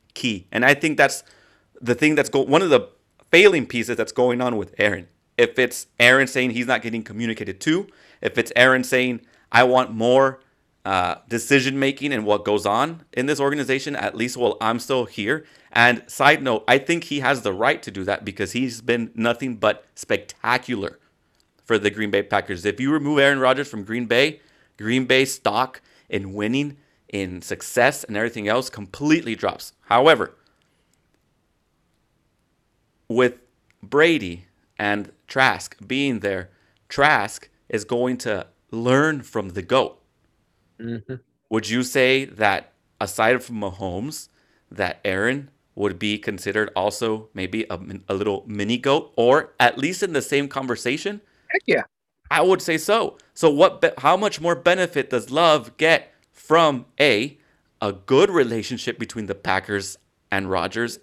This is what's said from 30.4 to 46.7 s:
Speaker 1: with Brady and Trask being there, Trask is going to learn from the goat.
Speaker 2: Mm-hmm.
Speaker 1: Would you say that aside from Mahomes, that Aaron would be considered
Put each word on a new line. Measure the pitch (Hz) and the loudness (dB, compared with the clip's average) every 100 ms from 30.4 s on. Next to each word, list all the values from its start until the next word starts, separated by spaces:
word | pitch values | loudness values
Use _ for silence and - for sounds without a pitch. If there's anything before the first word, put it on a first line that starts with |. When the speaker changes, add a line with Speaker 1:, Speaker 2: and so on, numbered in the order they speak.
| _ _ _ _ _ _ _ _ _ _ _ _ _ _ _ _ _ _ _ _ _ _ _ _ _ _ - | _ _ _ _ _ _ _ _ _ _ _ _ _ _ _ _ _ _ _ _ _ _ _ _ _ _ -4
Speaker 1:
with | 117 123 123 _ _ _ _ | 2 2 2 _ _ _ _
Brady | 98 139 165 156 95 85 92 _ _ - | -4 2 4 2 -2 -12 -16 _ _ -6
and | 104 104 101 - - | -2 -2 -6 -16 -6
Trask | 135 131 95 - - 101 | 2 2 2 -8 -16 -8
being | 131 139 113 | -4 -2 -2
there, | 101 95 90 _ _ _ - | -4 -6 -8 _ _ _ -10
Trask | - 147 127 104 - - _ - | 0 2 2 0 -10 -20 _ -8
is | 110 | -8
going | - 120 127 127 | -4 -2 -2 -2
to | 123 101 - _ _ | -4 -6 -8 _ _
learn | 113 120 131 151 147 | -6 2 2 2 -2
from | 113 117 95 | -6 -8 -6
the | 92 | -8
goat. | 87 131 107 - _ _ _ _ _ _ _ - | -2 0 0 -4 _ _ _ _ _ _ _ -16
Speaker 2:
Mm-hmm. | 117 117 - 131 _ _ - | -10 -10 -10 -14 _ _ -6
Speaker 1:
Would | 110 101 | -6 -2
you | 117 | -2
say | 127 139 127 135 135 | -2 2 2 2 -2
that | 95 104 90 - _ _ - | -2 0 0 -4 _ _ -10
aside | 101 - 113 123 | -6 0 2 2
from | 120 113 | -2 -8
Mahomes, | 101 92 98 90 131 - - _ _ _ _ | -8 -6 -8 -6 -8 -10 -18 _ _ _ _
that | - 92 - | -6 -6 -4
Aaron | 104 95 113 139 139 _ _ - | -4 -2 -2 -2 -8 _ _ -6
would | 101 92 | -4 -2
be | 107 104 | -4 -4
considered | 107 101 104 104 107 | -6 -8 -4 -2 -2